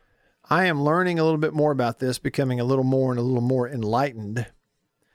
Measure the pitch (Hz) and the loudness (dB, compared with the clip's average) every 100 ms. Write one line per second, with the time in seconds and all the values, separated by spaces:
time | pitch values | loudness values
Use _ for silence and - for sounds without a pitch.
0 | _ _ _ _ _ 156 185 147 147 165 | _ _ _ _ _ 0 2 2 2 2
1 | 180 170 160 156 156 151 151 135 120 113 | 2 2 2 2 0 0 0 2 -2 0
2 | 131 123 143 - 135 123 120 135 131 135 | -4 -2 -4 -2 -2 -2 0 0 2 2
3 | 131 123 120 127 120 131 123 135 107 117 | 2 0 0 0 2 0 -2 -4 -2 0
4 | 143 113 104 113 110 _ _ _ _ _ | -2 -4 -8 -8 -8 _ _ _ _ _
5 | _ | _